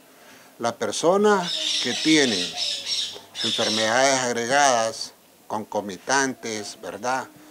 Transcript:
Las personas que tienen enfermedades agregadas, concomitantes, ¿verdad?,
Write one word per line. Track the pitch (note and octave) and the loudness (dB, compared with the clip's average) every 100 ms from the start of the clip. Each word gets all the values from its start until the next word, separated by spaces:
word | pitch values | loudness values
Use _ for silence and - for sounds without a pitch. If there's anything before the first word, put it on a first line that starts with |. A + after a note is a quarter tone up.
| - - - - - - | -20 -20 -20 -20 -20 -6
Las | A#2 | -6
personas | - A2 - D#3 G3 G#3 G3+ F3 - - - | -2 -4 0 2 4 4 4 0 -4 -4 -2
que | B2+ | -2
tienen | A#2 D3+ D#3 C3 F#2+ F2 - - - - - - - - - | -2 4 4 4 2 -4 -6 -6 -6 -6 -6 -6 -10 -14 -6
enfermedades | A2+ G#2+ A2 A2 A2 A#2+ C#3 C3 | -4 -2 0 0 2 4 4 2
agregadas, | B2+ A#2 A#2 C#3+ C#3+ A#2+ A2+ A2 - - _ _ - | 0 -2 0 4 4 4 0 -4 -10 -14 _ _ -8
concomitantes, | A2 G#2 G#2+ G2+ F2+ - C3+ C3+ A#2+ A#2 G#2+ G2+ - | -8 -4 -4 -4 -6 0 2 0 -4 -8 -8 -8 -12
¿verdad?, | A2 G2 B2 C3 A2+ - - | -12 -8 -4 -4 -6 -14 -20